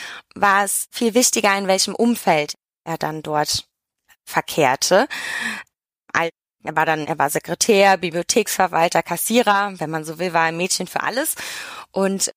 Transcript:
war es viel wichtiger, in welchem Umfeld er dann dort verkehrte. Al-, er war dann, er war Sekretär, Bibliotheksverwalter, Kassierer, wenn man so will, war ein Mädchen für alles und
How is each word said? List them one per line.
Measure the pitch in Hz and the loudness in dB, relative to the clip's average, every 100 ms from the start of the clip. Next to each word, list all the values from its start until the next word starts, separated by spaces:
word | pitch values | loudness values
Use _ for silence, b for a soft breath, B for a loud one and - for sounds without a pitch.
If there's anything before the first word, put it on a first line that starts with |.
| B B _ | B B _
war | - 202 196 | 0 2 4
es | 196 - - | 2 -4 -6
viel | - 233 | -2 2
wichtiger, | 214 247 240 208 196 | 4 2 2 2 0
in | 190 | 2
welchem | 190 - | 0 0
Umfeld | - 233 233 - 156 151 - _ _ | 2 0 2 2 2 0 -8 _ _
er | 160 160 | -10 -6
dann | 151 156 | -6 -6
dort | 156 151 143 - - _ _ _ _ _ | -4 -2 0 -4 -6 _ _ _ _ _
verkehrte. | - 165 - - 135 135 - 190 285 B B B B B - _ _ _ _ | -4 -4 -2 0 2 2 4 4 2 B B B B B -14 _ _ _ _
Al-, | 156 170 _ _ _ | -4 -4 _ _ _
er | - 156 | -6 0
war | 160 | 0
dann, | 156 147 | 0 -2
er | 151 | -2
war | 143 | 0
Sekretär, | 156 - 175 - 196 196 185 | -2 -4 -2 4 6 6 4
Bibliotheksverwalter, | 175 170 - 226 214 - 185 165 170 165 | 0 -4 0 0 0 0 2 4 2 2
Kassierer, | - 170 - 233 220 202 202 190 | -2 -4 0 2 4 2 0 -4
wenn | 156 | -6
man | 160 | -6
so | 156 160 | -8 -6
will, | 180 | -2
war | 165 | 2
ein | 165 165 | 0 0
Mädchen | 185 - 180 | -4 -4 -4
für | - | -4
alles | - 226 311 - B B B B B | -4 -2 -4 -6 B B B B B
und | 185 190 190 - | -2 -2 -2 -6